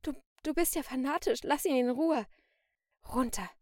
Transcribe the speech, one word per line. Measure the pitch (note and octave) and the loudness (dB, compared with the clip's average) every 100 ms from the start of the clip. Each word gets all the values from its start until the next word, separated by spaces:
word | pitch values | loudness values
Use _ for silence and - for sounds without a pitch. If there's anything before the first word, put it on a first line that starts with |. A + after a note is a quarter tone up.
Du, | - - _ _ | -6 -8 _ _
du | D4+ | -4
bist | D4+ - | 0 2
ja | E4+ | 0
fanatisch. | C4+ C4 C4 D#4+ - A4+ | -4 -4 -2 0 0 -2
Lass | - D4 | 0 0
ihn | F#4 C4 | 2 2
in | B3 | 2
Ruhe. | B3 D#4+ D4 G3+ _ _ _ _ _ _ _ - | 2 2 2 -2 _ _ _ _ _ _ _ -6
Runter | A#3+ B3 A3+ F3+ - | -2 0 -2 -8 -12